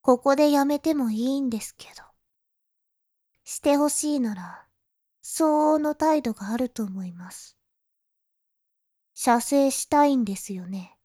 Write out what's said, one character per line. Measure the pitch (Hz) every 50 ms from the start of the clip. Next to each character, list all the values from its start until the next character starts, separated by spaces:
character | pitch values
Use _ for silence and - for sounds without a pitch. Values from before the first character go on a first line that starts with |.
こ | _ - 247
こ | 247 - 277 277
で | 277 302 294
や | 294 285 277
め | 285 294 285
て | - 320 311
も | 294 254 226
い | 214 214
い | 240 262 277 277
ん | 277 254
で | 226 208
す | - - _
け | - - - -
ど。 | - - _ _ _ _ _ _ _ _ _ _ _ _ _ _ _ _ _ _ _ _ _ _ _ _ _ _ _ _
し | - - -
て | - 294 285
ほ | 285 294
し | 294 294 - - 302 294
い | 277
な | 240 220 208
ら、 | 185 180 175 - - _ _ _ _ _ _ _ _ _ _ _ _
相 | - - - - 320 311 302 302 302 302 311
応 |
の | 302 302 302 302
態 | _ 311 311 311 302 247
度 | 233 214
が | - 202
あ | 202 226
る | 240 254 247
と | _ - 220
思 | 196 190 190 185
い | 180
ま | 175 175 180 185
す。 | - - - - _ _ _ _ _ _ _ _ _ _ _ _ _ _ _ _ _ _ _ _ _ _ _ _ _ _ _ _ _ _ _ _ _
射 | - - 262 240 240
精 | - - 285 277 277 269
し | 254 - -
た | _ 302 294 294
い | 294 277
ん | 254 226
で | 196 196
す | - - - 196
よ | 185 180
ね？ | 180 196 190 180 185 _ _